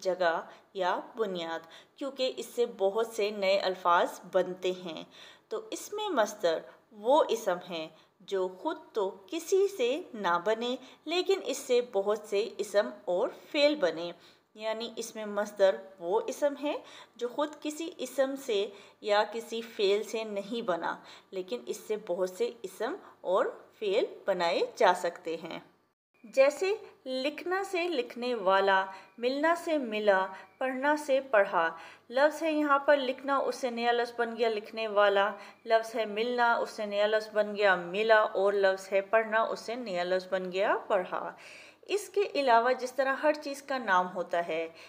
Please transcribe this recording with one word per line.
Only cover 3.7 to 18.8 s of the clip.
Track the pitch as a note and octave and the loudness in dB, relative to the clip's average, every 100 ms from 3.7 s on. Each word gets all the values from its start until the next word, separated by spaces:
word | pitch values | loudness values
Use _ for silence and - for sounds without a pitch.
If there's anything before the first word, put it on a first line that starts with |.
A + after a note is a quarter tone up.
| F#3 F3 F3 B3+ - F3+ | 0 4 4 2 -4 -2
बनते | F#3 F3+ F3+ F#3 | -2 -2 -2 -4
हैं। | F#3 F3+ D#3+ F3 - - - _ | -4 -8 -12 -14 -18 -20 -20 _
तो | A3 - | -10 -8
इसमें | E4+ - G#4 G#4+ | -12 -8 -6 -2
मस्दर | C#4 G#3 - E3+ D#3+ - - _ | 0 0 0 0 0 -6 -20 _
वो | G#3+ A3 D4 B4+ | -6 4 4 4
इसम | A3+ G3 F3+ | 0 -2 -4
है | F3+ E3+ D#3+ - _ _ | -4 -8 -10 -14 _ _
जो | F3+ F#3+ F#3 F#3 | -6 -2 -2 -4
खुद | D#4 D#4+ - | -6 -6 -6
तो | A3+ G3 G3+ - | -4 -4 -4 -10
किसी | E4 E4 F#4+ G4 | -10 0 2 2
से | - A#3+ D4+ F4+ A3+ | 0 -2 -2 -6 -4
ना | F#3+ F3 | 0 0
बने, | F#3+ A3 A#3+ B3+ - - D#4 | 0 -2 -2 -6 -10 -16 -4
लेकिन | F4+ F4+ F#4+ | -2 0 -2
इससे | - C4+ - B3 B3 | -2 -6 0 0 2
बहुत | G3 G3 G#3+ - | -2 0 -2 -2
से | G3+ A#3 - | -2 -2 -6
इसम | G#3 G3+ A#3+ - - | 0 0 0 -6 -4
और | F3+ C#4+ - - | -2 -2 -6 -6
फ़ेल | D4+ C#4+ C#4+ | 2 2 4
बने। | F3 D#3 F3 F3 - _ _ G#3+ | 0 -2 -8 -12 -20 _ _ -8
यानी | A3 A3 A3+ - | -6 -6 -6 -8
इसमें | A3+ A3 G#3+ | -10 -8 -6
मस्दर | G3+ G#3 - F#3+ G3+ - - | -4 -4 4 4 4 -8 -10
वो | E3+ G#3+ | -2 0
इसम | A3+ - D4 C4+ | -2 -2 -2 -2
है | C#4+ A4 - - - - | -4 -6 -10 -20 -20 -10
जो | A#3+ | -6
खुद | A#3+ - | -4 -4
किसी | - D4+ - E4 - | -4 -8 -8 -10 -8
इसम | B3+ - C4+ C4+ | -6 0 -2 -2
से | - G3+ G#3 - | -2 -2 -2 -8